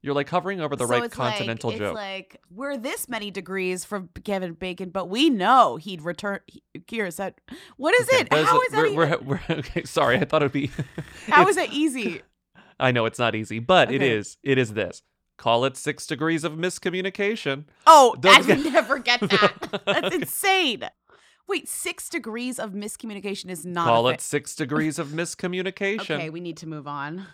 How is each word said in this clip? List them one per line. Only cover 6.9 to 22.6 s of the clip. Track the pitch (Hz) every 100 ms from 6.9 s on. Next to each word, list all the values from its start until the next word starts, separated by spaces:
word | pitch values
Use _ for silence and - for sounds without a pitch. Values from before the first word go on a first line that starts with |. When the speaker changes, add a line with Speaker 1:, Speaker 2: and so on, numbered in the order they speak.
| 226 196
Speaker 2:
said, | 160 190 - _ 320 - -
What | 294 494
is | 466
Speaker 1:
Okay, | 523
Speaker 2:
it? | -
Speaker 1:
there's | - -
Speaker 2:
How | 466
Speaker 1:
a, |
Speaker 2:
is | 508
that | 440
Speaker 1:
we're, | -
Speaker 2:
even | 403 156 165 135
Speaker 1:
we're, | 160 -
we're, | 165
<laughs> |
okay, | - 170
sorry, | - - 131 123
I |
thought | 147 156
it'd | 147
be | 139 139 - 135 -
<laughs> | - - -
Speaker 2:
How | 294
Speaker 1:
it's | 370
Speaker 2:
is | 370
it | 330
easy? | 277 311 254 214 165 _ _ _
Speaker 1:
<laughs> | _ _ _
I | 135
know | 123
it's | 113 -
not | 117
easy, | 110 107 110
but | 117 185 120
it | 135
Speaker 2:
Okay. | 135
Speaker 1:
is. | 110 101 -
It | 139 131
is | 117
this. | 107 90 - _ _ _ -
Call | 117 117 131
it | 131
six | - 135 -
degrees | 151 160 165
of | 160
miscommunication. | 156 180 - 190 180 190 185 202 220 - 139 151 _ -
Speaker 2:
Oh, | 294 254 -
Speaker 1:
Don't | 175
Speaker 2:
I | 240
would | 220 240
Speaker 1:
get | 302
Speaker 2:
never | 302 226 277
get | 240 240
that. | 208 208 208 - - 202
Speaker 1:
<laughs> | -
Speaker 2:
That's | 247 262
Speaker 1:
Okay. | 339
Speaker 2:
insane. | - - 392 381 311 208 - _ _ _ _ _ -
Wait, | 359 -
six | - 359 349 -
degrees | 339 226 220 247
of | 240